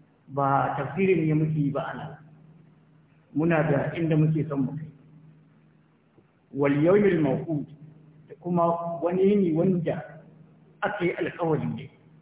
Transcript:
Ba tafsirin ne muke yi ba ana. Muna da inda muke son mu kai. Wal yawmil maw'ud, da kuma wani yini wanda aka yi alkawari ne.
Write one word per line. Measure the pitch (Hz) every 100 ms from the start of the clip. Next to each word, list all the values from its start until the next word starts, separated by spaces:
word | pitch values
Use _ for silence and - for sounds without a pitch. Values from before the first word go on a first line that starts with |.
| _ _ -
Ba | 139 139 135 131 135
tafsirin | 135 165 190 170 156
ne |
muke | 156 156 156
yi | 139
ba | 131 -
ana. | 127 156 - - - - - - _ _ _ _ _ _
Muna | 139 165 160
da | 151 139 147 170
inda | 160 156
muke | 156 151 -
son | 139 123
mu | -
kai. | - - - - - - _ _ _ _ _ _ _ _ _ _ _
Wal | 135 139 143
yawmil | 165 202 202 170
maw'ud, | 147 165 170 147 - - - - - - -
da | -
kuma | 180 175 170 170 - -
wani | 170 185
yini | 196 208 180 156
wanda | 196 175 151 - - - - - - _ - _
aka | 202 -
yi | 170 -
alkawari | 147 - 165 151 80
ne. | 113 - - _ -